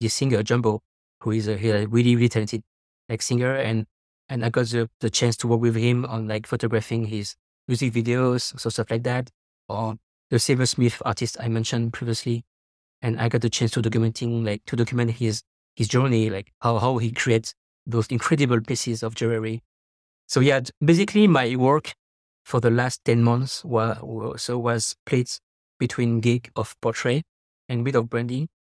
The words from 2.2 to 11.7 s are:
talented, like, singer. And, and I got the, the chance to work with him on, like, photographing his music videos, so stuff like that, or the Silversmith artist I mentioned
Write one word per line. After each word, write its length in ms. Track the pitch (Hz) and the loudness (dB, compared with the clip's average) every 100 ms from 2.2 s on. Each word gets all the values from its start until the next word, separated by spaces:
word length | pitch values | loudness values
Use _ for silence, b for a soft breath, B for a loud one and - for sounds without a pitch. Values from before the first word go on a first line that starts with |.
| 120 | 4
talented, 320 | 113 107 113 - _ _ _ - | 2 -2 -6 -10 _ _ _ -10
like, 100 | 113 | -6
singer. 360 | - 120 127 135 | -2 0 0 0
And, 280 | 113 110 107 _ _ _ _ | -2 -2 -4 _ _ _ _
and 120 | 127 | -4
I 60 | 117 | -2
got 200 | 123 117 | 0 0
the, 200 | 117 113 - | 0 -2 -2
the 100 | 113 | -4
chance 260 | - 120 113 | 0 0 0
to 100 | 120 | 0
work 120 | 117 | 2
with 160 | 120 113 | 2 2
him 300 | 120 123 127 | 2 0 -2
on, 220 | 113 107 | -6 -6
like, 180 | 107 110 | -6 -4
photographing 600 | 117 120 113 - 117 107 | -4 0 -2 -2 -4 -4
his 280 | 107 101 - _ _ - | -6 -8 -12 _ _ -4
music 240 | 123 131 | -2 0
videos, 680 | 117 117 123 127 123 - - | 0 0 2 2 0 -2 -6
so 120 | 117 | -6
stuff 200 | 117 110 | -4 -4
like 120 | 113 | -2
that, 260 | 123 123 127 _ _ _ - | -2 -4 -6 _ _ _ -10
or 280 | 104 113 107 _ _ _ | -6 -6 -8 _ _ _
the 80 | 123 | 0
Silversmith 640 | - 127 123 - 120 - | 2 2 0 2 0 0
artist 320 | - 110 120 - | -4 -4 -6 -6
I 80 | 120 | -4
mentioned 440 | 113 113 | -4 -2